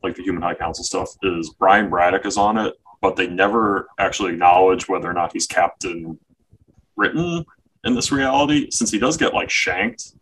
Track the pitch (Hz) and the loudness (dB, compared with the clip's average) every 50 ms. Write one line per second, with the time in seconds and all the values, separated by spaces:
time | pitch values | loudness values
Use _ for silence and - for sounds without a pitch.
0 | - 90 - - 90 95 87 85 85 87 85 - 87 82 80 - - - - 90 | -8 -8 -8 -6 -6 -6 -4 -2 -4 -4 -4 -4 -6 -8 -8 -8 -8 -6 -6 -6
1 | - - - - - 95 87 82 80 78 - _ 98 95 98 104 107 92 85 87 | -6 -6 -8 -6 -4 -4 -2 -2 -6 -8 -4 _ 4 4 6 4 4 2 0 2
2 | 87 90 92 98 98 101 98 104 101 104 110 110 107 92 - - _ _ - _ | 2 2 2 0 -2 -2 0 0 2 2 2 0 -2 -2 -4 -8 _ _ -12 _
3 | - 95 92 - 92 87 87 92 98 104 110 117 110 101 98 92 - - - - | -2 -2 0 0 -2 -2 0 0 0 2 2 2 2 2 0 -2 -4 -6 -4 -2
4 | 98 95 - - 101 90 85 85 90 87 87 90 92 92 92 87 - - 92 87 | -2 -2 -2 -2 -4 -4 -2 4 6 6 8 8 8 6 4 2 0 -4 -4 -4
5 | 87 87 87 87 85 80 - 82 - - - 90 87 85 - - - 90 85 85 | -4 -4 -2 -2 -2 -2 -2 -4 -6 -2 0 0 0 0 -2 -6 -8 -8 -8 -8
6 | 82 82 80 - _ _ _ _ _ _ _ _ _ _ _ _ _ _ _ 104 | -10 -12 -12 -14 _ _ _ _ _ _ _ _ _ _ _ _ _ _ _ -2
7 | 104 - - 156 170 175 170 170 156 - _ _ _ _ _ _ - 113 127 117 | -2 0 0 -2 -2 -2 -4 -6 -8 -10 _ _ _ _ _ _ -4 -2 -2 -2
8 | - - 147 139 135 131 131 139 143 143 151 147 - - - - 120 110 - 104 | 0 -2 -2 0 0 0 2 2 2 4 2 2 0 0 -2 -4 -2 -2 0 0
9 | 120 127 - - 123 - - - 92 - - - - 95 90 90 101 117 - - | 0 0 0 0 0 0 0 -2 -2 -2 -2 -2 0 -2 -2 -2 -2 -4 -4 -8
10 | - - _ _ | -16 -20 _ _